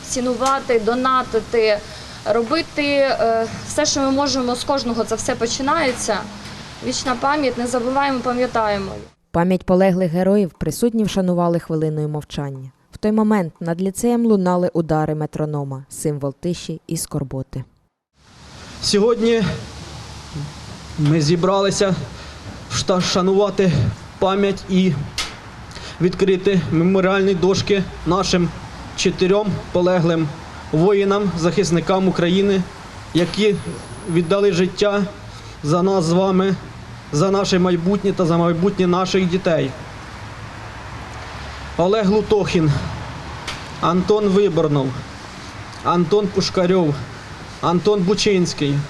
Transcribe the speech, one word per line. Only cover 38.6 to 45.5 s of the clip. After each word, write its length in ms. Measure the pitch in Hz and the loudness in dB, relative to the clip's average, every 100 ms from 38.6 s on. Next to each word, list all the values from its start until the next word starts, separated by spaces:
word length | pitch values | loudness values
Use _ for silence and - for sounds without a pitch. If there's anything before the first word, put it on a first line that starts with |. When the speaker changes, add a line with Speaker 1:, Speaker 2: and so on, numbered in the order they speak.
| 190 202 185 | 0 2 2
Speaker 3:
наших 420 | 175 185 196 185 | 2 2 0 2
дітей. 420 | 185 185 160 135 - - - - - - - - - - - - - - - - - - - - - | 0 0 0 0 -6 -14 -16 -16 -16 -14 -14 -14 -14 -14 -14 -14 -14 -12 -14 -12 -12 -12 -12 -12 0
Олег 300 | 175 214 196 | 2 4 4
Лутохін, 640 | 214 208 214 165 185 156 143 - - - - - - - - - - | 4 4 2 2 2 4 2 -2 -8 -10 -12 -12 -12 -10 -12 -12 -4
Антон 440 | - 175 180 214 208 | 0 0 2 2 4
Виборнов, 600 | 190 202 160 156 147 135 123 - - - - - | 4 4 2 2 2 0 -4 -12 -14 -16 -16 -16